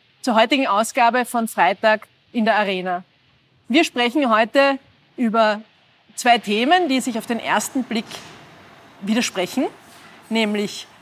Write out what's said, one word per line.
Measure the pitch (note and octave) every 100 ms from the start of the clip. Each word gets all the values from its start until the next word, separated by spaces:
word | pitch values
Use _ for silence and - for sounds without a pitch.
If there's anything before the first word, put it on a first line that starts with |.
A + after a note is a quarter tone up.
| _ _
zur | - A3+
heutigen | A#3+ C#4 C4+
Ausgabe | G#3+ A3+ C4+ A#3 B3 A#3+
von | A#3+ A3+
Freitag | - F3 G3 A3 G#3+ - _ _
in | B3 A3
der | G#3
Arena. | G3+ F#3 F#3 F3 - _ _ _ _ _ -
Wir | A#3+
sprechen | - B3 A#3+ D4+ C4
heute | A3 A3+ C#4 C#4 C4+ _ _ _ -
über | A#3 A3+ G#3+ G#3 A3 _ _ _ _ -
zwei | B3 A#3
Themen, | G3+ G#3 B3+ F4+ E4
die | C4
sich | C4 A3+
auf | -
den | A3+
ersten | C#3 F#3+ - C4+
Blick | A#3 A#3 - - - - - - - - - -
widersprechen, | G3 A3+ - F#3+ F3+ - F4+ - - - - - -
nämlich | A3+ G#3+ G#3 G#3 - - -